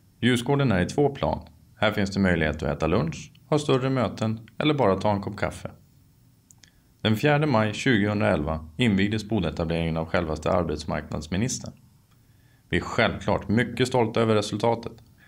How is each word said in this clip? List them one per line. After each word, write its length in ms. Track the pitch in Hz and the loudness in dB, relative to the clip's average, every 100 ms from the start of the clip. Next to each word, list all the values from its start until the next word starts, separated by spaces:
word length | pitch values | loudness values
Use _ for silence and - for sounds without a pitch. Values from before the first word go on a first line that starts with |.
| _ _ | _ _
Ljusgården 520 | 117 117 143 139 135 | 0 2 2 2 2
är 80 | 92 | 2
i 60 | 87 | 2
två 280 | - 143 | 2 0
plan. 260 | 143 76 - - - _ - | 0 -2 -4 -8 -20 _ -2
Här 140 | 107 | 0
finns 180 | 104 98 | 0 -2
det 100 | 101 | 2
möjlighet 420 | 95 82 78 73 | 2 4 0 0
att 140 | 71 73 | -2 0
äta 100 | 78 | 0
lunch, 460 | 98 160 - - - - | 2 0 -6 -14 -20 -2
ha 120 | 151 | -2
större 320 | 143 131 131 | 2 0 2
möten 500 | 131 98 - 110 110 - - | 0 -2 -2 -4 -4 -8 -4
eller 160 | 151 | 0
bara 220 | 147 104 95 | 2 2 2
ta 160 | 107 | 2
en 80 | 101 | 0
kopp 160 | 101 101 | -4 -6
kaffe. 340 | 80 - - - _ _ _ _ _ _ _ _ _ _ _ _ | -6 -6 -14 -16 _ _ _ _ _ _ _ _ _ _ _ _
Den 160 | 107 110 | -2 2
fjärde 300 | 147 147 151 | 2 2 2
maj 280 | 110 107 | 2 0
tjugohundraelva 920 | 107 139 107 104 104 104 87 73 78 - - | 0 2 2 2 2 2 2 0 -4 -6 0
invigdes 520 | 120 95 101 110 - | 2 4 2 0 -2
bodetableringen 680 | 110 78 76 80 82 82 80 | -2 0 -2 -2 0 0 -2
av 100 | 82 | -2
självaste 440 | 92 80 78 82 | -2 -2 -2 0
arbetsmarknadsministern. 1200 | 90 80 78 - 78 - 80 73 90 123 - - - _ _ _ _ _ _ _ _ _ | 0 0 -4 -6 -6 -6 -8 -6 -4 -4 -6 -10 -16 _ _ _ _ _ _ _ _ _
Vi 80 | 87 | -4
är 40 | |
självklart 680 | - - 104 98 - 85 - | -2 0 0 0 -2 -2 0
mycket 400 | 110 123 - 127 | 0 0 -2 0
stolta 320 | 127 110 113 | 0 0 0
över 140 | 113 | 2
resultatet. 580 | 107 101 107 120 117 - - - _ | 2 0 -2 0 -2 -6 -16 -20 _